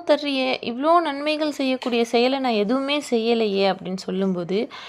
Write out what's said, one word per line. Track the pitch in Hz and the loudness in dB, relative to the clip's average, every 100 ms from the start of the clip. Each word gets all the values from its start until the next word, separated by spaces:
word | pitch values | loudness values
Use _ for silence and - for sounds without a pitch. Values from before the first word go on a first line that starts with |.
| 339 | 6
தர்றியே, | 294 294 269 262 - | 2 2 -2 -2 -2
இவ்ளோ | - 233 294 339 | -4 -2 4 4
நன்மைகள் | 330 277 294 302 302 | 4 -2 -2 0 -2
செய்யக்கூடிய | 285 269 254 254 240 233 | 0 0 0 0 0 2
செயலை | 240 247 269 | 2 2 2
நான் | 262 | 0
எதுவுமே | 220 202 262 269 294 277 | 0 2 0 0 -2 0
செய்யலையே" | 233 226 233 220 190 196 190 | -2 2 2 2 2 2 0
அப்படின்னு | 175 185 | -4 -8
சொல்லும்போது, | - 185 196 180 175 190 254 - | -4 -2 0 -2 -2 -2 -4 -8